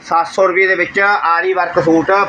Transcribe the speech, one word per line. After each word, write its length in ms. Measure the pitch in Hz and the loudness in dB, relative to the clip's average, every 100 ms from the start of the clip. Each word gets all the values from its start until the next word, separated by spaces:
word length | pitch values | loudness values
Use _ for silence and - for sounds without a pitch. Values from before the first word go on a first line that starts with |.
ਸੱਤ 240 | - 165 165 | -2 -2 -2
ਸੌ 180 | - 190 | 0 0
ਰੁਪਏ 180 | 180 190 | 2 0
ਦੇ 80 | 185 | 0
ਵਿੱਚ 240 | 175 190 | -2 0
ਆਰੀ 540 | 202 202 160 170 175 | 0 0 0 0 0
ਵਰਕ 260 | 185 175 175 | -2 -2 0
ਸੂਟ, 280 | 156 165 156 196 | 2 2 2 0